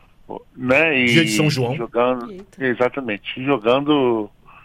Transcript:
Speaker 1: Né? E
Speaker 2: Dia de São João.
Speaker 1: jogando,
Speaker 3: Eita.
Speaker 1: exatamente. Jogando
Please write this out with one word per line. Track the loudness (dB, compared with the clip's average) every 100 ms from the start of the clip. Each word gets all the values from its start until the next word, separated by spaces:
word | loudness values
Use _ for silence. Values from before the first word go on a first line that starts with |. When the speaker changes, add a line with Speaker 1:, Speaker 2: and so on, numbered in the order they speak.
| _ _ -16 -16 -16 -6
Speaker 1:
Né? | 0 2 2 2
E | 2
Speaker 2:
Dia | 4 2
de |
São | 2 0
João. | 0 -2 -4
Speaker 1:
jogando, | -4 0 0 0 -6
Speaker 3:
Eita. | -14 -18 -6 -4
Speaker 1:
exatamente. | 0 -2 -2 -6 -8 -10 -8
Jogando | -2 0 2 2 2 2 2 0 -4 _ -20 -20